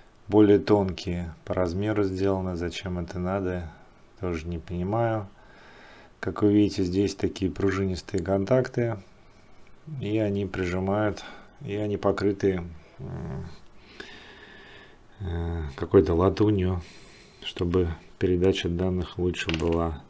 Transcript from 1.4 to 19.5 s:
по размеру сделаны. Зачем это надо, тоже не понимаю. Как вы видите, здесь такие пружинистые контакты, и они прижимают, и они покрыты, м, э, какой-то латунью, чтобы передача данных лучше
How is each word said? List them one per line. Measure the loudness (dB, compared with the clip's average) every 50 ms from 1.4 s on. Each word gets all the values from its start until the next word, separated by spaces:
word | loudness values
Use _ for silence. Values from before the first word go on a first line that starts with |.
| -8
по | -6 -2
размеру | -2 0 -2 -2 -2 -2 -2 0 0 0
сделаны. | -2 0 0 0 0 0 0 -2 -4 -4
Зачем | -4 -4 -6 -6 -6 -8 -6 -6 -6
это | -6 -6 -6 -6
надо, | -4 -2 -2 -2 -2 -4 -4 -4 -6 -10 -14 -18 -20 -20 -20 -20 -20 -20 -16 -8
тоже | -6 -4 -4 -4 -6
не | -6 -8 -8
понимаю. | -8 -8 -6 -6 -4 -2 0 0 0 0 0 -2 -6 -8 -14 -20 -20 -20 -20 -20 -20 -20 -20 -20 -20 -20 -20 -20 -20 -20 -16 -10
Как | -6 -6 -4 2
вы | 4 4 6
видите, | 6 4 4 2 0 -2
здесь | 0 2 2 2 0 0
такие | -2 -4 -4 -2 0 -2 -2
пружинистые | -2 0 0 0 2 2 0 -2 -2 -4 -6 -6 -6 -4 -2
контакты, | 0 0 0 2 2 2 2 2 0 -2 -2 -2 -2 -4 -6 -12 -18 -20 -20 -20 -20 -20 -20 -20 -20 -20 -20 -20 -20 -20 -20 -18 -14 -12 -8
и | -6 -2 0 0
они | 2 2 0 0 -2
прижимают, | -2 -2 -2 -2 -2 -2 -2 0 0 0 2 2 0 -2 -4 -10 -16 -18 -18 -20 -20 -20 -14
и | -10 -8 -6
они | -4 -4 -2 -2 0
покрыты, | 2 2 2 2 2 0 0 2 2 2 2 2 -2 -8 -12 -16 -20 -20 -18 -14
м, | -12 -10 -10 -8 -8 -8 -8 -8 -10 -12 -14 -16 -18 -20 -20 -20 -20 -20 -18 -18 -18 -18 -18 -20 -20 -20 -20 -20 -20 -20 -20 -20 -20 -20 -20 -20 -20 -20 -20 -20 -20 -20 -16 -12
э, | -8 -6 -4 -4 -4 -4 -4 -4 -6 -6 -8
какой-то | -8 -2 6 6 6 8 8 4
латунью, | 4 4 4 4 4 2 4 4 2 2 0 0 -2 -4 -10 -16 -20 -20 -20 -20 -20 -20 -20 -20 -18 -16
чтобы | -12 -6 -4 -2 0 2 2 2 2 -2 -6 -10 -18 -10 -4
передача | 0 0 2 2 4 2 2 2 0 -2
данных | -2 0 0 0 0 -2 -4 -4 -4 -2
лучше | -2 -2 -2 -2 -4 -4